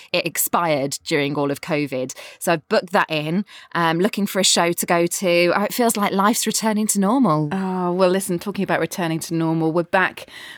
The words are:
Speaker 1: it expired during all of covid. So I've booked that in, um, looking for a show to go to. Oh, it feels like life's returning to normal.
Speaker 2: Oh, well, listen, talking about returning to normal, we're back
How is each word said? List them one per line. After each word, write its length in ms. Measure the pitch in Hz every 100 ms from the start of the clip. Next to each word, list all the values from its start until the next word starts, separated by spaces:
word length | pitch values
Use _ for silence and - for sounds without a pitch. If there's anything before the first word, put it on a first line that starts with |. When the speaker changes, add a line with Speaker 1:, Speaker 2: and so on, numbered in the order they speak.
| -
Speaker 1:
it 140 | 175 165
expired 720 | - - 196 170 147 143 -
during 320 | - 156 143
all 160 | 147 143
of 120 | 139
covid. 520 | - 151 143 131 131 - - -
So 140 | 185
I've 160 | 165 -
booked 220 | 214 185
that 180 | 196 165
in, 360 | 156 151 175 - - -
um, 280 | 170 165 165
looking 260 | 202 - 196
for 120 | 190
a 60 |
show 280 | 185 202 170
to 120 | 175
go 220 | - 175 170
to. 460 | - 185 175 175 185
Oh, 60 |
it 100 | 202
feels 240 | - 226 220
like 160 | 202
life's 340 | 196 202 233 -
returning 400 | - 220 208 214
to 120 | 202
normal. 480 | 190 269 214 151 151
Speaker 2:
Oh, 420 | 190 190 185 175
well, 180 | 180 185
listen, 280 | 190 190 175
talking 260 | 208 196
about 160 | 185 151
returning 380 | 160 - 170 160
to 120 | -
normal, 380 | 165 165 165 160
we're 100 | 165
back 440 | 165 190 180 - - - -